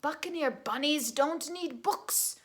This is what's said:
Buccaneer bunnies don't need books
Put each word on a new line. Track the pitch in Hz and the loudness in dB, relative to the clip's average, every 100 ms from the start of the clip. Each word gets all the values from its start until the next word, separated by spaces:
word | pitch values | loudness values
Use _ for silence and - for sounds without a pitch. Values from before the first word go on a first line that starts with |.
Buccaneer | 294 302 359 349 285 | -2 -2 -4 0 0
bunnies | - - 226 285 302 233 | 0 -4 0 2 2 0
don't | - 277 320 - | 2 2 2 -4
need | 349 339 247 | -4 -6 -2
books | - - - - - - | 0 0 2 0 0 -2